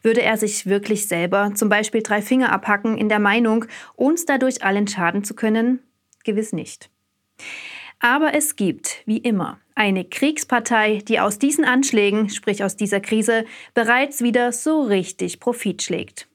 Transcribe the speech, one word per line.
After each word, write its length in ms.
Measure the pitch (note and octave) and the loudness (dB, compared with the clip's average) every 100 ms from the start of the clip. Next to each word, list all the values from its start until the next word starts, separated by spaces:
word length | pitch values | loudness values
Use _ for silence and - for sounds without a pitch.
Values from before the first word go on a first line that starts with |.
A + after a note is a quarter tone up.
Würde 180 | A3+ A3+ | 2 2
er 160 | A#3 A3 | 2 0
sich 300 | G#3+ G#3 F#3 | -2 -4 0
wirklich 400 | G3+ G3+ G#3 - | -2 0 -4 -2
selber 440 | E3+ F3 G3 G3+ | -2 0 2 0
zum 140 | G3+ G#3+ | 0 2
Beispiel 340 | G#3 G#3+ A3+ | 2 0 -2
drei 200 | A3 G#3 | 0 -2
Finger 320 | G#3 B3+ B3+ | 0 0 2
abhacken 440 | G3 G#3 G3+ G#3+ A3 | 0 0 0 0 -2
in 120 | G#3+ | 0
der 100 | G#3+ | 2
Meinung, 460 | G3+ A3 A#3 A3 A3+ - - - | 2 2 2 0 -2 -14 -20 -2
uns 300 | C4 E4+ - | 0 0 0
dadurch 380 | C#4 C4 C4 | 0 0 0
allen 240 | G3 G3 G#3 | 0 0 0
schaden 380 | G3+ E3+ F#3 G3+ | 0 0 0 -6
zu 80 | |
können? 460 | G#3 A3 A3 A#3 B3+ _ _ _ _ | -4 0 2 2 0 _ _ _ _
Gewiss 300 | - G#3 A3 | -4 -4 -4
nicht. 360 | E3+ - - - _ _ _ _ _ - - - - - - | -6 -8 -16 -20 _ _ _ _ _ -18 -16 -16 -18 -20 -2
Aber 360 | A#3+ C4 D#4 D4+ | 2 2 2 0
es 200 | D4 - | -2 -2
gibt, 460 | F#3+ C3+ - - - | -2 -2 -8 -10 -4
wie 120 | A3 | -2
immer, 420 | A#3+ G#3 - - _ - | 0 -2 -2 -8 _ -2
eine 300 | G#3 F#3+ F3+ | 0 0 -2
Kriegspartei, 960 | - C#4 D4+ - B3 A#3 A3+ G#3+ G#3+ G#3 | 0 0 0 0 -2 2 2 2 0 0
die 120 | A3+ | 0
aus 200 | G3 G3+ | 2 2
diesen 260 | C#4 D4 C#4+ | 0 2 2
Anschlägen, 640 | B3+ C4+ A3 G3+ G#3 G#3 | 2 2 2 2 2 -2
sprich 340 | - - G3+ | -4 -4 -2
aus 140 | G3 - | -2 -2
dieser 240 | G3+ G3 | -2 -2
Krise, 420 | G3+ A3 G#3+ A3+ A3 - - | 0 0 2 0 -2 -12 -4
bereits 480 | - A3+ A#3+ C#4 C#4+ | -2 2 2 2 0
wieder 320 | A#3+ A#3+ A#3+ | 0 2 0
so 300 | A#3+ - D#4 | 0 0 0
richtig 580 | C4 G3 F#3 - F3+ - | 2 0 0 -6 -6 -4
Profit 400 | - A#3+ G#3 F3 | -4 -2 -4 -4
schlägt. 480 | - F#3 - - - | -4 -6 -6 -16 -20